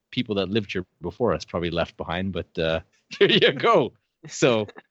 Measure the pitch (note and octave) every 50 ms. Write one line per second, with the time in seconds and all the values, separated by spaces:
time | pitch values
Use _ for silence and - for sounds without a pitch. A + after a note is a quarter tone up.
0 | _ _ - B2+ - - G#2 G2 F#2+ F2+ G#2 A2+ G2+ - - F#2 F2 _ _ _
1 | - F2 - - B2 G2+ E2 D#2 - - - F2 E2+ E2+ E2 E2+ E2 - _ -
2 | F2 E2+ E2 F2+ F#2+ G2 F2 E2+ E2 _ - F2 D#2+ D#2+ D#2+ E2 - _ _ _
3 | _ _ - - G3+ G3 A3+ - - G#3+ - - - A#3 A3 E3 A#2+ - _ _
4 | _ _ _ _ - D#3 - - D#3+ C3 A#2 G#2+ G#2 - - - _ _